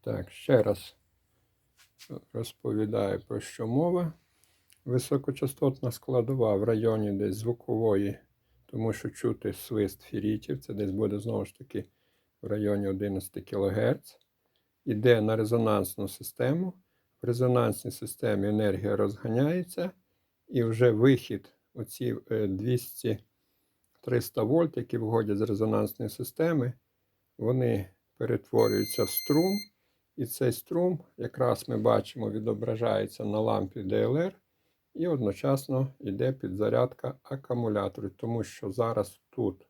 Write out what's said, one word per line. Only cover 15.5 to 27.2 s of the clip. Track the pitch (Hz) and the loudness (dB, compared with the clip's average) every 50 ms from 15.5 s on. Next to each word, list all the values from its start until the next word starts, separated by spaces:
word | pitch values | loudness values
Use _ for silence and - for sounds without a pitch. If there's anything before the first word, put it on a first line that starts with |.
| 117 117 113 113 107 101 95 - - - 107 | 2 2 4 4 4 4 2 0 -4 -6 -6
систему. | - - - - - - - 123 127 147 170 185 185 - - _ _ _ _ _ _ _ _ | -8 -8 -10 -16 -16 -4 -2 0 0 0 0 -2 -4 -6 -12 _ _ _ _ _ _ _ _
В | - | -2
резонансній | 120 120 120 127 123 123 123 117 113 110 - - 120 | -2 0 2 2 4 4 4 4 2 0 -2 -6 -10
системі | - - 117 110 - - - 117 104 98 98 | -10 -10 -12 -12 -8 -4 0 0 2 2 2
енергія | 104 107 107 107 104 92 90 98 104 104 | 2 2 4 4 2 2 0 0 0 2
розганяється, | 101 104 101 104 - - 117 110 123 135 151 170 185 175 180 - - 175 185 - _ _ _ _ _ _ _ _ _ _ | 2 2 0 0 -4 -4 -2 0 2 2 2 0 -2 -4 -6 -6 -6 -6 -6 -6 _ _ _ _ _ _ _ _ _ _
і | _ 226 131 117 | _ 0 0 0
вже | 117 113 110 123 120 | 0 4 6 6 6
вихід, | 110 107 120 135 135 120 - - 113 95 - - _ _ _ _ _ | 6 6 6 6 6 6 2 -6 -8 -8 -8 -14 _ _ _ _ _
оці, | - 113 - - - 135 120 113 110 - - | -12 -10 -10 -8 -6 -4 -4 -4 -4 -4 -4
е, | 113 107 107 | -2 0 0
двісті, | 98 95 95 104 123 123 123 - - - - - 120 104 - _ _ _ _ _ _ _ _ _ _ _ _ _ _ _ _ | 0 -2 -2 0 0 0 0 -2 -6 -14 -6 -4 -4 -4 -4 _ _ _ _ _ _ _ _ _ _ _ _ _ _ _ _
триста | - - 127 120 104 - _ - 110 | -6 -2 0 0 0 -2 _ -2 0
вольт, | 110 139 165 170 156 - | 2 4 2 2 2 -2
які | 123 113 - - | -6 -6 -4 -4
виходять | 117 113 107 117 113 110 104 101 | -4 -2 0 0 0 2 0 0
з | 101 | 0
резонансної | 107 104 104 98 110 110 104 107 107 104 - _ 113 104 | 0 0 0 0 0 2 2 2 0 0 -4 _ -8 -8
системи, | - - 123 - - - 160 165 170 151 120 123 123 _ _ _ _ _ _ _ _ _ | -6 -8 -10 -10 -2 0 0 2 2 2 0 -2 -4 _ _ _ _ _ _ _ _ _